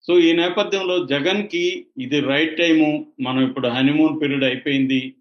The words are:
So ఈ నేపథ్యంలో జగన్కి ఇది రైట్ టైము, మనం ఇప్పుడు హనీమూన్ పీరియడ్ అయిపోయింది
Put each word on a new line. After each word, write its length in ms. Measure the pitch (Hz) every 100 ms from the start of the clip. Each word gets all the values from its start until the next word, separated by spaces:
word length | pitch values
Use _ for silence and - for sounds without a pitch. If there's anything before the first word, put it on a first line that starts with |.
| -
So 80 | 175
ఈ 120 | 165
నేపథ్యంలో 720 | 165 180 180 202 196 185 180 135
జగన్కి 800 | 143 156 208 208 175 175 185 - -
ఇది 220 | 127 143
రైట్ 380 | 143 139 160 156
టైము, 480 | 170 160 151 151 - -
మనం 260 | 127 131 131
ఇప్పుడు 200 | 135 123
హనీమూన్ 540 | 123 135 151 156 147
పీరియడ్ 220 | 143 139
అయిపోయింది 720 | 131 127 147 135 131 131 131 -